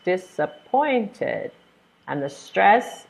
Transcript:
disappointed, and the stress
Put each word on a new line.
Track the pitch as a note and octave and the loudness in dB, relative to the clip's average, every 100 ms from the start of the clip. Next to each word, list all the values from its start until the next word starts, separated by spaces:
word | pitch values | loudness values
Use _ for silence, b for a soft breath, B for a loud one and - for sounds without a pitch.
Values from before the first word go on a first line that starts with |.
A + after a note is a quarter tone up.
disappointed, | - F#3 F#3 - D3+ - - C4 D4+ B3+ G3+ - - - - - _ _ _ _ - | -2 -2 -4 -6 -6 -8 -4 0 0 0 -2 -6 -6 -6 -8 -14 _ _ _ _ -10
and | C#3+ | -6
the | C#3+ | -6
stress | - - - G3 A3+ B3 - | -10 -6 2 6 6 2 -10